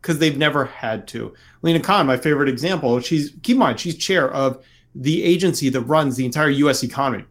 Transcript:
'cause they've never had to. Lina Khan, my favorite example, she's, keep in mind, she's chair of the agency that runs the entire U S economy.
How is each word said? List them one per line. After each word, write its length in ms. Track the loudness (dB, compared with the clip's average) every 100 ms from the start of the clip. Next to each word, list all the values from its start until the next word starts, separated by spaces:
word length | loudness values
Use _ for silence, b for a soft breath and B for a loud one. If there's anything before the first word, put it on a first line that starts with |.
'cause 180 | -4 0
they've 200 | 0 2
never 260 | 2 2
had 420 | -2 -4 -6 -6 -6
to. 260 | -10 -10 b b b
Lina 180 | 0 0
Khan, 260 | 2 2 4
my 100 | 2
favorite 320 | 2 2 0
example, 520 | 0 -2 -2 0 0
she's, 320 | 0 -2 -2 -8
keep 120 | 0
in 40 | 2
mind, 200 | 2 0
she's 180 | -6 -6
chair 340 | 0 0 2
of 280 | 0 -2 -2 b b b
the 280 | -6 -2 0
agency 460 | 2 2 2 0 -2
that 140 | -2
runs 340 | 0 2 2 -2
the 80 |
entire 260 | -2 0 0
U 200 | 2 2
S 120 | 2
economy. 420 | -4 -2 -2 -4 -10